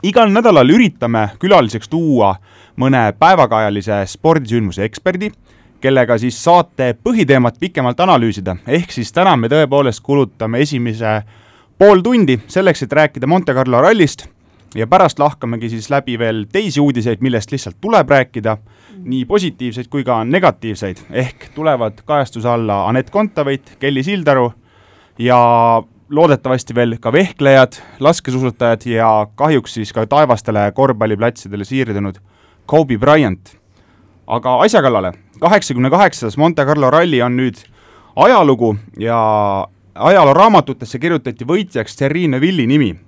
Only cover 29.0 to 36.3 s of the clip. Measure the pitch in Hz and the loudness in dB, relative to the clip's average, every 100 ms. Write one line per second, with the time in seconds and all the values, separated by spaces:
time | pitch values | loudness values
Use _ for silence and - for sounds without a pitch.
29 | 113 107 104 - 147 143 - 113 104 113 | 2 2 -2 -2 0 0 -2 -10 -8 -6
30 | 110 143 147 110 - 104 101 101 135 110 | 0 0 2 0 0 -2 -2 0 -2 0
31 | 110 101 117 120 101 101 98 131 117 101 | -4 -2 -4 -4 -14 -12 -6 -6 -4 -4
32 | 101 92 _ _ _ _ - 151 143 113 | -6 -10 _ _ _ _ 0 0 0 0
33 | 131 156 120 92 - _ _ _ _ _ | 2 2 2 -4 -12 _ _ _ _ _
34 | _ _ - 117 127 127 208 214 135 110 | _ _ -8 -4 -2 0 2 2 2 0
35 | 92 - _ - 160 208 - 123 131 170 | -4 -8 _ -2 2 2 0 -2 0 2
36 | 190 - 113 | 2 0 -8